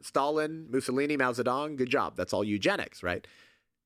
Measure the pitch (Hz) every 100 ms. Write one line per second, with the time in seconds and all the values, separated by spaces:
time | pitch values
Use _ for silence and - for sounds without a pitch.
0 | - 143 143 156 156 160 160 131 131 127
1 | 147 147 127 120 123 127 151 143 123 131
2 | 87 - 90 101 104 104 151 196 85 -
3 | 87 87 - - - _ _ _